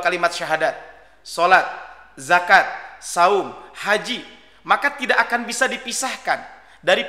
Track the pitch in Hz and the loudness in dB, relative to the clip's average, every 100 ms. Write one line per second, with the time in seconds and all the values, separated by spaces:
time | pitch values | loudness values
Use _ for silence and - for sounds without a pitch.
0 | 175 175 170 - 156 151 151 - - - | 2 0 -2 -2 -4 -2 -2 -4 -10 -20
1 | - _ - - 175 180 135 - - - | -20 _ -12 0 4 4 4 -6 -14 -20
2 | - - 135 180 180 190 - - - - | -20 -12 0 0 6 4 4 -4 -14 -18
3 | - - 175 202 135 - - - 185 214 | -6 2 4 4 -2 -8 -18 -10 -2 -2
4 | 208 233 143 - - _ - 202 285 277 | -2 -8 -10 -20 -20 _ -2 0 0 -2
5 | 247 240 233 240 220 240 262 240 - 220 | -2 0 2 -2 -4 -2 -2 -2 -8 -6
6 | 262 - - 240 - - - - 151 190 | -6 -6 -4 -4 -6 -20 -20 -8 0 0